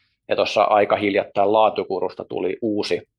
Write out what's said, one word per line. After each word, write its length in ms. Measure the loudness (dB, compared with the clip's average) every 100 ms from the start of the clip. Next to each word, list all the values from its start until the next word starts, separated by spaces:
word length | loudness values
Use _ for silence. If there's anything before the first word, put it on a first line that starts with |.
| _ _ -6
Ja 80 | -2
tuossa 260 | 0 2
aika 340 | 4 4 2 0
hiljattain 560 | 0 -2 -2 0 2
Laatukurusta 720 | 4 2 0 -6 -4 -6 -8
tuli 320 | -10 -6 -4 -4
uusi 400 | -4 -4 -2 -4 -6